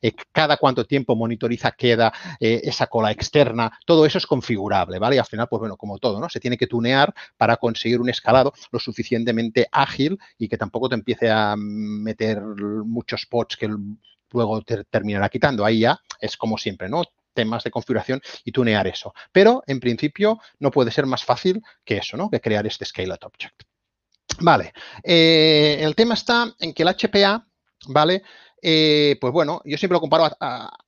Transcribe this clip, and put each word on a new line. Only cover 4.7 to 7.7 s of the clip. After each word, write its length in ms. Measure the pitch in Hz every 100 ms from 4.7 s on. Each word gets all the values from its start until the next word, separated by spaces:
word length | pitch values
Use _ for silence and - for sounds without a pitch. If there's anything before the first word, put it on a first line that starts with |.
| 98 90 92
¿vale? 200 | 110 135
Y 20 |
al 60 | 101
final, 220 | 107 120
pues 100 | 110
bueno, 160 | 110 95
como 240 | 104 98
todo, 220 | 127 101
¿no? 80 | 165
Se 100 | -
tiene 180 | 123 123
que 100 | -
tunear 460 | 117 117 135 147 - - -
para 220 | 110 113
conseguir 420 | 117